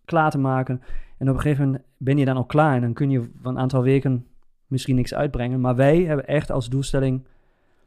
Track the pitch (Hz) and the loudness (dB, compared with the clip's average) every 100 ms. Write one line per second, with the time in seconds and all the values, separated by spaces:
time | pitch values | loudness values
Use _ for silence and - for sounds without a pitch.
0 | - 165 156 143 135 131 127 127 - - | -4 0 2 0 0 -2 -2 -6 -6 -6
1 | - - 135 135 151 143 139 131 - - | -6 -4 -2 0 0 0 0 -2 -8 -8
2 | 127 143 131 131 117 151 156 131 120 117 | -2 0 2 0 0 2 4 2 0 -2
3 | 143 135 117 - 127 127 131 135 127 135 | 0 0 -2 -8 -8 -4 0 0 2 2
4 | 135 127 123 - _ _ - 131 - 127 | 2 -2 -4 -18 _ _ -6 -6 0 0
5 | 120 - 143 135 123 127 127 123 139 165 | 0 -2 -2 -2 -4 -2 0 2 4 4
6 | 180 147 - 143 147 139 117 131 135 139 | 2 -2 -2 -2 -2 -4 -2 -4 -2 0
7 | 135 131 131 _ _ _ _ _ | 0 -2 -6 _ _ _ _ _